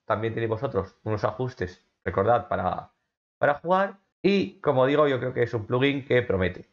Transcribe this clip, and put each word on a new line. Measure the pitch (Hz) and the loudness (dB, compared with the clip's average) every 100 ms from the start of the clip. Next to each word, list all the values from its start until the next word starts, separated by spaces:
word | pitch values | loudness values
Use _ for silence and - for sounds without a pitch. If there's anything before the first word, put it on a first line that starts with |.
| - | -4
También | 104 113 | -2 -2
tenéis | 113 113 | -4 -4
vosotros | 110 139 98 92 _ | -4 -2 -4 -4 _
unos | 110 107 | -6 -2
ajustes, | 117 - 127 - 90 - _ _ | -2 -4 -6 -6 -8 -8 _ _
recordad, | - - 101 117 - | -4 0 2 2 0
para, | 95 92 90 - _ _ _ _ _ | -2 -2 -4 -8 _ _ _ _ _
para | 143 | 0
jugar. | 143 165 185 196 - _ _ | 0 0 0 0 -6 _ _
Y | 185 202 - - | 2 2 0 -4
como | 151 131 131 | 0 2 4
digo, | 147 147 | 4 4
yo | 131 | 2
creo | 127 | -2
que | 123 | -2
es | 120 | -2
un | 117 101 | -2 -2
plugin | 123 139 139 | 0 2 0
que | 131 123 | 0 0
promete. | 117 95 92 - - | 2 0 0 -4 -16